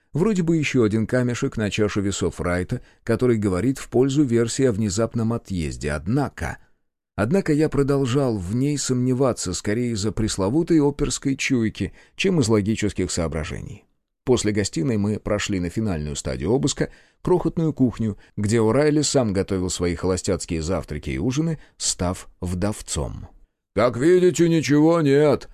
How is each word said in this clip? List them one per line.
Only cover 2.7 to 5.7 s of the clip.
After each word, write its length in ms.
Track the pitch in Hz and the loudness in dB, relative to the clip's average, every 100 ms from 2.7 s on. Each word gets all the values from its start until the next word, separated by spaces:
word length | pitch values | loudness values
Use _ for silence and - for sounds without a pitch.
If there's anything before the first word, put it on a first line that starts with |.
| 123 - _ | -8 -10 _
который 320 | - 117 123 113 | -4 0 2 2
говорит 420 | 101 90 120 131 | 2 0 0 -2
в 120 | - | -2
пользу 320 | 117 139 139 | 2 2 2
версии 420 | 139 117 117 - | 2 2 0 0
о 80 | 131 | 0
внезапном 640 | 101 107 98 113 117 113 | 2 -2 0 -2 -2 -2
отъезде. 560 | 117 - 92 73 | -4 -4 -4 -4